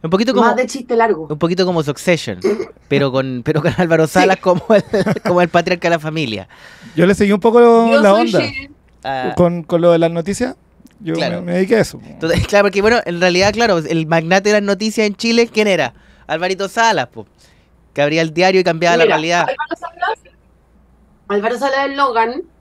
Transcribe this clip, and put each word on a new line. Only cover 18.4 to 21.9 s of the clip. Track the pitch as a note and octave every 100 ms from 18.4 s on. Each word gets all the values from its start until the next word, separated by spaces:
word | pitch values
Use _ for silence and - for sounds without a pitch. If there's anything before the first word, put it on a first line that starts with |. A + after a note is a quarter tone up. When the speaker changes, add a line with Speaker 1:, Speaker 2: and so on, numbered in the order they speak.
| F#3 F#3
Speaker 1:
y |
cambiaba | F3+ D#3+ E3+ E3+
la |
Speaker 2:
Mira, | D#3+ D#3+
Speaker 1:
realidad. | D#3+ F3
Speaker 2:
Álvaro | E3 C4 - E4
Salas, | F4 F4 F#4 A4 - _ _ _ _ _ _ _ _ _ -
Álvaro | G3+ A3 A#3+
Salas | C4+ C4+
es | C#4